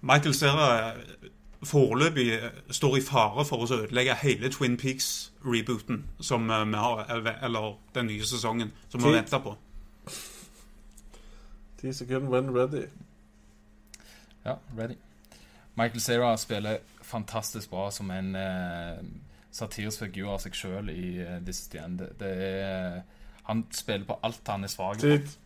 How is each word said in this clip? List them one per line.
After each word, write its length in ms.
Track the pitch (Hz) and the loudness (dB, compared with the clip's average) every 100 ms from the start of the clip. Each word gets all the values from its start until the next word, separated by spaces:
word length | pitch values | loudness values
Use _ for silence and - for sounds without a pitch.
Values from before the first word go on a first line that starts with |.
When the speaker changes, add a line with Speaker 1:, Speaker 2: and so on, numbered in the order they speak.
Speaker 1:
Michael 320 | 135 143 147 | 8 6 8
Cera, 580 | 135 143 147 147 117 113 | 4 6 6 6 6 2
eh, 40 | 120 - - - - - - | -6 -12 -16 -20 -20 -20 -14
foreløpig, 680 | - 147 123 117 160 151 120 | 2 6 6 6 4 4 2
eh, 160 | 110 113 - - | 2 -4 -12 -8
står 260 | - 143 131 | 0 4 4
i 40 | |
fare 420 | 135 139 107 107 147 | 4 4 4 4 0
for 120 | 127 | 0
å 100 | 117 | 0
ødelegge 480 | 120 107 120 127 120 | 0 2 2 2 4
hele 340 | 143 117 123 | 2 2 0
Twin 280 | 139 135 123 | 0 0 2
Peaks-rebooten 1300 | 135 131 - - - - 135 120 110 117 - 117 - - | -2 -2 -4 -4 -8 -10 0 0 2 -4 -2 -4 -4 -10
som, 280 | - 123 113 | -2 0 2
eh, 140 | 110 107 | 2 2
vi 100 | 107 | 2
har, 240 | 117 113 104 | 0 0 -2
eh, 340 | 117 113 110 | -2 -2 -2
eller 320 | 127 113 107 101 - | -2 -2 -2 -6 -8
den 120 | - 117 | -2 -2
nye 160 | 104 | -2
sesongen 480 | 107 123 113 113 110 - - | -2 -2 0 0 -4 -8 -10
som 120 | 123 | 4
vi 60 | 123 | 6
Speaker 2:
Tid. 60 | 160 | 6
Speaker 1:
venter 240 | - 139 | 4 -2
på. 160 | - 104 - - - - - - - - - - - - - - - - - - - - - - | -2 -12 -16 -18 -18 -18 -16 -14 -14 -18 -20 -20 -20 -20 -20 -20 -20 -20 -20 -20 -20 -20 -20 -10
Speaker 2:
Ti 140 | 131 | -8
sekunder 360 | 135 123 131 139 | -8 -4 -2 2
when 240 | 127 135 123 | 2 2 2
ready. 300 | 131 147 - - - - - - - - - - - - - - - - - | 2 0 -8 -14 -20 -20 -20 -20 -20 -20 -20 -20 -20 -20 -20 -20 -20 -12 -8
Speaker 3:
Ja, 100 | 139 - 113 | -8 -8 -8
ready. 180 | 113 - - - - - - - - - | -8 -8 -18 -20 -20 -20 -20 -20 -16 -2
Michael 260 | 117 113 | 0 0
Cera 340 | 113 120 120 110 | 0 4 4 2
spiller 400 | - 104 107 110 - - | 0 -4 -2 -4 -6 -20
fantastisk 680 | - 117 107 113 107 113 98 | -10 -8 -4 -4 -4 -8 -8
bra 200 | 92 98 | -4 -4
som 180 | 98 98 | -4 -6
en, 240 | 92 95 95 | -4 -4 -4
eh, 640 | 95 92 90 85 85 85 - - - - - | -2 -2 -4 -6 -8 -8 -10 -14 -16 -20 -18
satirisk 480 | - 110 - 107 107 | -10 -10 -6 -6 -6
figur 300 | 104 92 101 | -8 -6 -4
av 100 | 98 | -4
seg 160 | 95 - | -4 -8
selv 340 | 95 95 104 | -6 -6 -6
i, 300 | 80 90 90 | -6 -6 -6
eh, 200 | 87 87 90 | -6 -8 -8
This 140 | 90 | -10
Is 60 | - | -10
The 120 | - | -12
End. 140 | 80 90 92 - | -8 -8 -8 -8
Det 80 | 98 | -6
er, 760 | 92 95 95 98 92 92 87 - - - - | -4 -4 -4 -4 -4 -4 -6 -12 -20 -20 -18
han 220 | - 110 113 | -4 -4 -4
spiller 340 | - - 104 98 | -8 -4 -4 -4
på 120 | 107 | -4
alt 240 | 113 113 - | -4 -6 -6
han 160 | 101 | -4
er 40 | 98 | -4
svag 280 | - 95 107 | -4 -4 2
på. 60 | |
Speaker 2:
Tid. 260 | 143 147 143 - | 4 4 2 -12